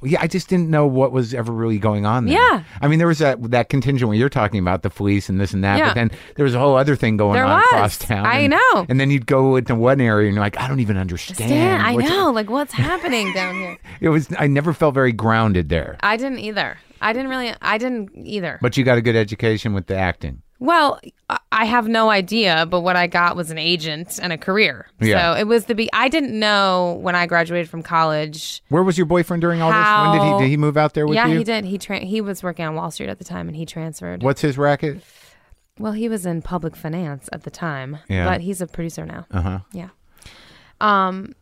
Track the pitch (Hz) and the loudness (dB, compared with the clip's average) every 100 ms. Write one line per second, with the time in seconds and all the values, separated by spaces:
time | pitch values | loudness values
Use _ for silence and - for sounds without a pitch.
0 | 131 165 170 185 - 185 165 156 147 127 | -2 0 0 -2 0 0 2 4 4 4
1 | 131 127 117 123 113 113 113 107 107 104 | 2 2 -2 -4 -4 -2 0 0 2 2
2 | 104 120 127 349 480 269 160 - 143 160 | 2 2 2 4 4 4 -2 -2 2 4
3 | 170 156 151 120 117 120 117 139 120 139 | 4 4 2 2 0 0 2 0 0 0
4 | 120 107 135 139 104 104 90 92 - - | 2 2 2 0 0 0 0 0 -2 -2
5 | 101 101 - 95 98 101 98 101 269 117 | 0 0 0 -2 -2 0 0 2 2 2
6 | 117 - - - 143 120 139 131 143 135 | 0 -2 -8 -2 0 2 4 4 4 2
7 | 117 107 104 233 262 349 466 494 104 - | 2 2 2 2 4 4 4 4 2 -2
8 | - 208 214 247 285 311 508 381 175 131 | -4 -2 0 2 2 4 4 4 2 0
9 | 139 143 117 135 135 131 117 120 117 139 | 2 2 2 2 4 4 2 2 4 4
10 | 120 107 104 101 101 - 127 135 113 101 | 4 4 4 2 0 -2 -4 -2 0 -2
11 | 95 87 - 185 220 285 349 381 214 240 | -2 -6 -8 -6 0 2 2 2 0 0
12 | 269 370 359 226 208 247 285 226 196 349 | 0 2 2 0 -2 -4 -4 -2 -2 -2
13 | 330 240 196 190 185 185 185 170 - - | -2 -2 -2 -4 -6 -6 -10 -14 -18 -4
14 | 175 156 143 185 147 139 151 151 156 135 | 0 0 0 -2 0 2 0 0 2 2
15 | 131 113 107 113 113 92 80 82 73 - | 2 2 0 2 2 2 0 -2 -4 -4
16 | 202 226 269 262 208 202 143 - - - | -2 -2 -4 -6 -6 -6 -6 -8 -18 -6
17 | 208 226 269 262 240 - - 214 254 240 | -4 -2 -4 -6 -6 -6 -4 -2 -2 -6
18 | 196 - - 208 170 120 123 - 127 120 | -8 -14 -10 -8 -8 -4 -2 0 2 4
19 | 117 113 104 107 117 110 113 101 90 95 | 4 2 0 0 0 0 -2 -4 -2 -2
20 | 92 - 73 64 - - 247 339 285 - | -2 -2 -8 -12 -16 -6 0 2 2 0
21 | - - - - - 220 220 247 226 226 | -10 -14 -8 -8 -4 -2 0 0 2 2
22 | 220 208 180 220 208 160 165 180 175 180 | 4 2 0 0 2 2 0 0 0 0
23 | 175 175 175 175 165 160 160 175 156 151 | 0 2 0 0 -6 -6 -2 -2 -4 -8
24 | 175 - 180 165 - 190 196 123 - - | -10 -10 -8 -6 -2 0 0 -2 -12 -2
25 | 110 139 170 165 214 233 196 214 226 208 | 2 2 2 2 2 2 0 -2 -2 0
26 | 254 311 269 220 214 208 196 185 180 175 | 0 0 -2 -2 0 2 2 2 0 -2
27 | 180 175 175 170 165 175 165 165 160 165 | -2 0 2 0 0 -2 -4 -8 -4 0
28 | 160 151 156 156 - - - 147 190 175 | 2 0 -4 -8 -12 -12 -2 2 2 2
29 | 170 175 170 170 175 170 160 214 214 214 | 2 2 0 0 0 0 2 2 4 4
30 | 208 208 202 202 131 147 151 147 151 160 | 4 4 4 2 2 2 2 2 2 2
31 | 151 156 240 165 214 226 196 196 - 196 | 0 2 2 2 0 -2 -4 -8 -6 -8
32 | 185 214 202 190 180 170 160 156 170 160 | -4 -4 -4 -6 -8 -6 -6 -6 -8 -8
33 | - - 175 175 170 156 160 - 160 156 | -10 -12 -12 -12 -10 -10 -10 -10 -10 -10
34 | 123 90 123 143 156 131 143 143 156 139 | -12 -4 -2 0 -2 0 0 0 -2 -8
35 | - _ - _ _ _ _ - 214 214 | -14 _ -20 _ _ _ _ -12 -8 -4
36 | 233 220 180 165 - 180 160 160 160 165 | -4 -4 -4 -6 -6 -6 -8 -10 -10 -8
37 | 165 139 - - 147 - 170 143 131 151 | -8 -10 -12 -14 -14 -10 -8 -8 -10 -12
38 | - 95 175 180 175 185 175 - 165 160 | -6 -2 0 -2 -4 -8 -8 -8 -10 -10
39 | 156 - - 98 92 95 95 196 180 - | -12 -14 -8 -4 -4 -4 -10 -14 -16 -18
40 | _ _ - - - - _ - 214 202 | _ _ -20 -20 -20 -20 _ -4 0 2
41 | 190 185 190 - | 0 -4 -12 -18